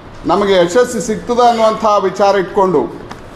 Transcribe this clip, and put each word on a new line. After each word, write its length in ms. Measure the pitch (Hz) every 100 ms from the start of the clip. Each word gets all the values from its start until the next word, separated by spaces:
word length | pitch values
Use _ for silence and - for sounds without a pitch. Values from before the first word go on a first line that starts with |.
| - - 147
ನಮಗೆ 280 | 185 202
ಯಶಸ್ಸು 480 | 190 175 247 240 226
ಸಿಗ್ತದ 380 | - 202 - 233
ಅನ್ನುವಂಥ 460 | 240 226 220 214 220 208
ವಿಚಾರ 340 | 190 185 202 196
ಇಟ್ಕೊಂಡು 460 | 175 208 185 151 - - - - -